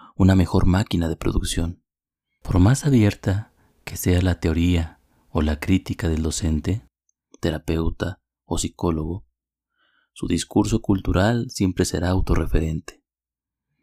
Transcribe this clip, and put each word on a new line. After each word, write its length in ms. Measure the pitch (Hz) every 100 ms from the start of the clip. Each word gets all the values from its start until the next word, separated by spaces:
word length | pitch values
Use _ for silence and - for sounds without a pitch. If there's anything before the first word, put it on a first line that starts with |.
| - -
una 200 | 95 95
mejor 300 | 85 95 90
máquina 440 | 90 110 87 82
de 60 | 78
producción. 680 | 98 - 85 - 85 85 _ _ _ _ _ _
Por 160 | - 90
más 260 | 95 139 147
abierta 680 | 127 104 - - 98 - _ _ _
que 140 | - -
sea 240 | 92 90
la 180 | 90 87
teoría 600 | 85 80 87 87 80 - _ _ _
o 120 | -
la 180 | 76 76
crítica 500 | - 95 - - 85
del 120 | 78
docente, 680 | 78 - 80 78 82 107 - _ _ _ _ -
terapeuta 840 | 85 80 - 82 82 - 87 - _ _ -
o 120 | 82
psicólogo, 680 | 78 - 87 80 78 95 - _ _ _ _ _ _ _ _
su 140 | - -
discurso 540 | 87 - 107 104 110
cultural 680 | - 98 - 90 104 120 123
siempre 360 | - 95 92 90
será 240 | 85 87
autorreferente, 920 | 92 - 82 80 80 80 80 - - _ _ _ _ _ _ _ _